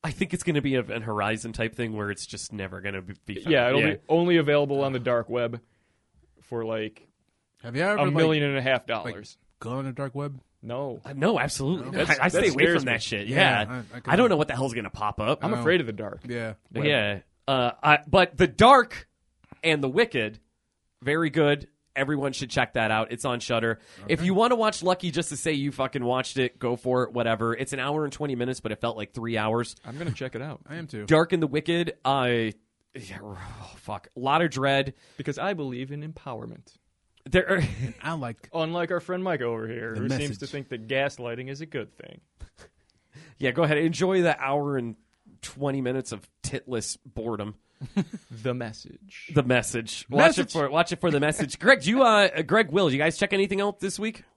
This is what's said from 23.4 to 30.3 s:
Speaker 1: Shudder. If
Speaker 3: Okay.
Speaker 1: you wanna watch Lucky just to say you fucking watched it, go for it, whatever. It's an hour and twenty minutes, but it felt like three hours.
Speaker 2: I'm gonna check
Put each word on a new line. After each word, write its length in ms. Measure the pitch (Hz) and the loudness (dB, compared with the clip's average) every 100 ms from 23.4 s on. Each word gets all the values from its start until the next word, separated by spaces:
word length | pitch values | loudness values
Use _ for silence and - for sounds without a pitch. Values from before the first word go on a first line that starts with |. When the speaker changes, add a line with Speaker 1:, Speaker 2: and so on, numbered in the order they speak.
Speaker 1:
Shudder. 400 | - 117 113 113 - - - | -2 -2 0 -4 -10 -18 -4
If 120 | 160 | -2
Speaker 3:
Okay. 60 | 175 | 0
Speaker 1:
you 80 | |
wanna 200 | 190 233 | 2 4
watch 280 | 240 220 214 | 4 0 0
Lucky 260 | 180 185 175 | -2 0 -2
just 180 | 147 165 | -4 -4
to 60 | 143 | -4
say 160 | 165 | -2
you 200 | 147 139 | -2 -2
fucking 300 | 135 131 143 | -2 -4 -2
watched 340 | 123 127 127 135 | 0 0 -2 -2
it, 200 | 123 _ | -2 _
go 180 | 123 120 | -4 -4
for 260 | 127 127 | 0 0
it, 100 | 123 | 0
whatever. 420 | 120 117 110 117 | -2 0 0 0
It's 180 | 117 131 | -2 -6
an 80 | 135 | -4
hour 240 | 135 151 | -4 -2
and 80 | 147 | -4
twenty 240 | - 147 127 | -6 -6 -2
minutes, 240 | 120 127 | -4 -4
but 100 | - | -6
it 80 | 107 | -4
felt 160 | 117 110 | -4 -4
like 160 | 104 | -8
three 240 | - 117 113 | -8 -4 -2
hours. 380 | 107 113 117 - | 0 0 -2 -10
Speaker 2:
I'm 140 | - 131 | -16 -10
gonna 140 | 170 | -8
check 220 | 113 127 | -6 -8